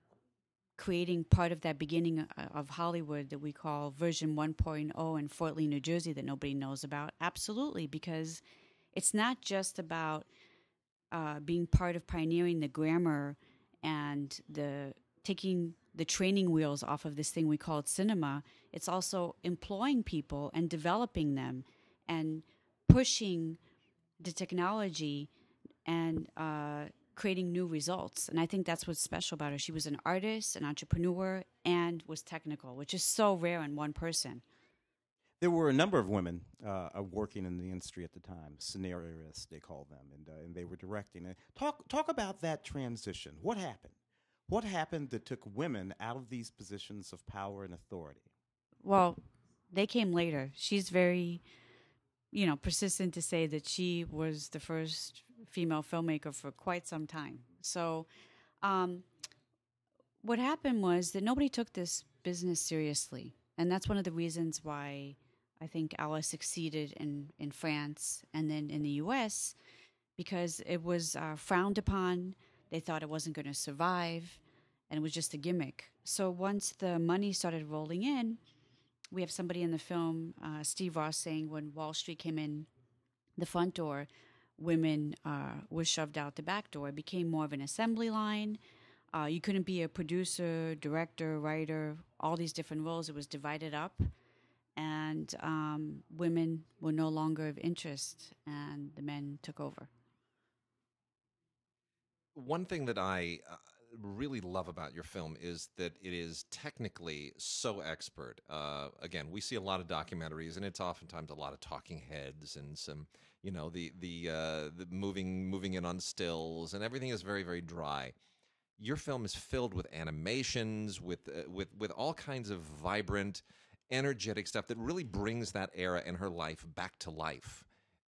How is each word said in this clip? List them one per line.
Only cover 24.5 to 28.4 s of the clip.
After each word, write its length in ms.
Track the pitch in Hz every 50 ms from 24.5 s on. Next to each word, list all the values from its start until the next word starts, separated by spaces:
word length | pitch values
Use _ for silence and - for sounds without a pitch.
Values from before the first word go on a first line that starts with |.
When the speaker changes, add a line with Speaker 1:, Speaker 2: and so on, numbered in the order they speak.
| 185 180 175 190 214 220 208 185 156 147 156 147 143 143 147 - _ _ _ _ _ _ - - _ _ -
Speaker 1:
and, 420 | 165 170 165 165 165 160 160 160 - -
uh, 540 | - 160 156 151 151 147 147 147 147 147 - - _ _ _ -
creating 380 | - - 196 190 185 180 175 175
new 120 | 180 180
results. 600 | 170 160 151 143 170 185 185 - - - - -
And 100 | - 160
I 80 | 165